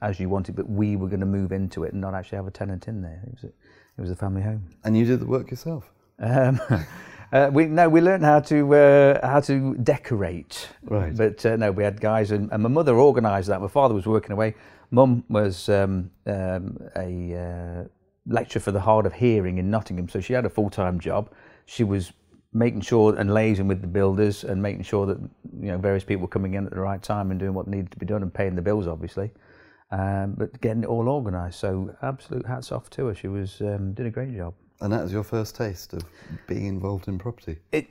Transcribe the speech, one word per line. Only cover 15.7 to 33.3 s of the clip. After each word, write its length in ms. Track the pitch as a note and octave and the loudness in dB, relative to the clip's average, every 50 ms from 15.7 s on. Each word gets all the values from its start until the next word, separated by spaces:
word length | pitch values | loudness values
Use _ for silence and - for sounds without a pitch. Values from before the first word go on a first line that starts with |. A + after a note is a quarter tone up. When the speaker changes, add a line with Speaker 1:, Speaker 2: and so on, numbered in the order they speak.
| G#2 G2 G2 F#2+ F#2+ F#2 F2+ F#2 _ _ - | 2 2 2 2 0 -2 -4 -6 _ _ -6
Speaker 1:
um, 500 | - G#2 G2 F#2 F#2 F#2 F#2 F#2+ - - - - - - | -6 -4 -4 -2 -4 -4 -4 -6 -8 -10 -12 -14 -12 -8
a, 880 | F#2 F#2 F2+ F2+ F2+ F2 F2 F2 F2 F2 F2 F2 F2 F2 F2 E2+ F2 E2+ | -8 -8 -6 -6 -6 -6 -6 -6 -8 -8 -8 -8 -8 -10 -10 -10 -10 -12
uh, 20 | - _ _ _ _ _ _ - | -14 _ _ _ _ _ _ -8
lecturer 340 | A2+ A2+ A#2 A#2+ - - A2+ | -4 -2 -2 -2 -2 -4 -4
for 120 | - G#2 | -2 0
the 80 | G2 G2 | -2 0
hard 260 | F#2 A2 A2 A2 G#2 | 4 4 4 4 4
of 60 | F#2+ - | 0 0
hearing 440 | - B2 B2 A2 G#2+ F2+ F2+ F2+ F2+ | 2 2 4 4 4 2 0 -2 -2
in 120 | F2+ G2 | -2 0
Nottingham, 380 | G#2+ A2 G#2+ - F#2 F2+ F2+ F2 | -2 -2 -2 -4 -6 -6 -6 -6
so 120 | - G2+ | -6 -6
she 120 | F#2 - | -4 -2
had 120 | B2 B2+ A#2 | -2 -2 -2
a 60 | F#2+ | -2
full-time 480 | - - G#2 G2 - - F#2+ F2+ F2+ E2+ | 0 0 -2 -2 0 -2 -2 0 -2 -2
job. 320 | - D#2+ F2+ G2+ A2+ - - - - - - _ _ | -2 -2 -2 -2 -4 -6 -10 -20 -20 -20 -20 _ _
She 200 | - - - A#2 | -10 -4 -2 0
was 280 | G2 G2+ G2 F2+ - - _ _ _ _ _ _ _ | 0 0 -2 -2 -6 -10 _ _ _ _ _ _ _
making 280 | - A2+ A#2 A#2+ G#2 G2+ | -2 0 0 0 0 -4
sure 360 | F#2+ - A#2+ A2+ G#2+ G#2+ G#2 | -2 2 4 6 6 6 4
and 140 | - G#2 G2 | 4 2 2
liaising 380 | G#2 A2 A2 A2 G#2 G2 G2 G2 | 2 2 4 2 2 2 2 0
with 140 | F#2+ F#2+ | 0 -2
the 40 | G2 | -2
builders 560 | F2 E2+ G2+ G2 G2 F#2+ G2 G#2+ G#2 G2+ - | -4 0 2 2 2 2 2 2 0 0 -2
and 180 | - - G2 F#2 | -6 -6 -4 -2
making 220 | G2+ G2+ G2 G2 | -2 -4 -4 -6
sure 240 | G2 - A2 G2+ G2 | -6 -2 -2 -2 0
that, 100 | G2 - - G2+ - _ _ - - - - | 0 -2 -4 -8 -14 _ _ -20 -16 -14 -10
you 80 | - G2+ | -8 -6
know, 100 | F2+ F#2 | -4 -2
various 240 | F#2+ G2+ G2 F#2+ | 0 0 0 0
people 200 | - - G#2 F#2+ | -2 -2 -4 -4
were 60 | F2+ - | -4 -4
coming 260 | - G2 F#2+ F#2+ F#2+ | -4 -4 -4 -2 -4
in 120 | G2 G2+ | -4 -6
at 60 | - | -6
the 80 | - F#2 | -6 -6
right 200 | F#2+ G2 G2 F#2 | -4 -4 -4 -6
time 300 | - - G#2 G#2 G2 F#2+ | -4 -4 -4 -2 -2 -4
and 80 | F#2+ F#2 | -4 -4
doing 160 | G2 G2 F#2+ | -4 -4 -4
what 140 | F#2+ - F#2+ | -4 -4 -4
needed 240 | G2+ G2 F#2 F#2 | -6 -6 -6 -8
to 60 | - - | -10 -10
be 60 | F#2 | -6
done 200 | F2+ G#2 G#2 F#2+ | -4 -4 -4 -4
and 100 | F2+ - | -6 -4
paying 220 | - G2+ F#2+ F2+ | -4 -4 -2 -2
the 60 | F2+ | -2
bills, 260 | E2+ G2+ G#2+ G#2+ F#2 E2+ | -2 0 0 0 -2 -4
obviously, 420 | E2 D#2+ E2 F2 - G2 G2 A2+ - _ _ _ - _ - _ _ _ _ - | -6 -8 -10 -10 -8 -8 -8 -8 -10 _ _ _ -20 _ -20 _ _ _ _ -8
um, 420 | G2 F#2+ F#2+ G2 G2 G2 G2 G2+ G2 | -6 -4 -2 -2 -2 -2 -4 -4 -4
but 240 | - A2 A2 - - | -6 -6 -8 -6 -4
getting 220 | - A2+ A2 A#2 | -4 -2 -2 -2
it 40 | A2 | -2
all 220 | - A#2+ A#2 A2+ B2+ | -2 -2 -2 0 0
organised. 520 | C#3+ D3 A#2+ G#2 F2+ F2+ F2 F2+ F2+ - | -2 -2 -4 -4 -6 -6 -6 -8 -10 -6
So 340 | - G2 F#2+ F#2+ F#2+ G2+ - - | -6 -4 -4 -4 -4 -6 -8 -8
absolute 420 | - C3 C#3 C3 - - D#3 B2+ - | -8 -8 -8 -8 -10 -10 -8 -8 -6
hats 280 | A#2 B2+ B2 B2+ - | -8 -8 -8 -8 -8
off 180 | - A#2+ - - | -10 -10 -10 -10
to 160 | - - C#3 | -8 -6 -4
her. 80 | A#2+ G2 | -4 -6
She 140 | - - | -6 -8
was, 320 | F#2+ | -6